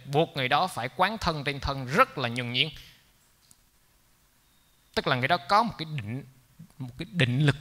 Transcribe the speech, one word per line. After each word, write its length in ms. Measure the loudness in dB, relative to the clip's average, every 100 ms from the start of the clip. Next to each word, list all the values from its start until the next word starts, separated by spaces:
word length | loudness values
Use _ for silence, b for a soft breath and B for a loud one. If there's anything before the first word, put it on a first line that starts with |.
| 0
buộc 220 | 2 2 0
người 120 | 2
đó 180 | 2 2
phải 220 | -4 -6 0
quán 220 | 0 2
thân 260 | -2 -2
trên 160 | -4 -4
thân 260 | -4 -4 0
rất 320 | 2 2 2
là 100 | -4
nhuần 240 | -2 -2
nhuyễn. 160 | 0 0 B B B _ _ _ _ _ _ _ _ _ _ _ _ _ _ _ _ _ _ _
Tức 120 | -6 -2
là 100 | 0
người 120 | 0
đó 80 | 0
có 260 | 2 2
một 120 | 2 -4
cái 100 | -8 -6
định, 280 | -6 -8 -10 _ _ -20 -20 -14
một 120 | -14 -10
cái 80 | -6
định 340 | 0 2 4 2
lực 100 | 2